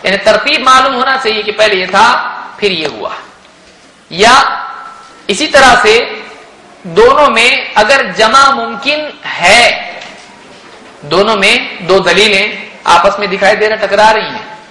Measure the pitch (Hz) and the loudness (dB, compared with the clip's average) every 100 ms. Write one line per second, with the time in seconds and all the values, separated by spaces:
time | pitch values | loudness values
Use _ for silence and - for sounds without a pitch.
0 | 175 196 214 202 269 302 262 262 277 254 | -2 0 2 0 0 -2 2 2 2 -2
1 | 262 262 226 214 208 208 214 190 185 196 | -2 -2 -2 -4 -6 -2 0 0 -2 2
2 | 226 262 - - - - 208 175 151 113 | 2 2 -4 -10 -16 -6 -4 -4 -6 -8
3 | - - - - _ _ - - _ _ | -10 -12 -16 -20 _ _ -20 -20 _ _
4 | _ 165 214 262 269 - - - - - | _ 0 4 4 2 -4 -10 -14 -18 -20
5 | - - - 202 302 294 262 240 214 226 | -20 -20 -8 -4 0 2 4 4 2 2
6 | - - - - - - - - 185 165 | 0 -10 -16 -20 -20 -20 -20 -20 -6 2
7 | 240 285 285 226 240 269 - - 233 269 | 4 6 2 2 0 0 -2 0 2 2
8 | 240 180 220 262 277 247 226 233 262 302 | 0 0 2 4 4 2 -4 -6 -6 -4
9 | 302 - - - 175 226 233 - - - | -6 -12 -12 -4 2 4 2 -2 -10 -16
10 | - - - - - - - - - - | -18 -20 -20 -20 -20 -20 -20 -20 -20 -20
11 | 147 165 208 214 196 240 262 - 175 190 | -4 0 0 0 0 0 -4 -12 0 0
12 | 180 175 214 196 214 240 - - - 180 | 2 2 2 0 -2 -8 -16 -10 0 2
13 | 196 202 202 190 196 208 214 214 202 202 | 2 0 -6 0 0 2 0 -2 -2 2
14 | 214 220 156 127 - - - | 2 2 -4 -12 -14 -20 -20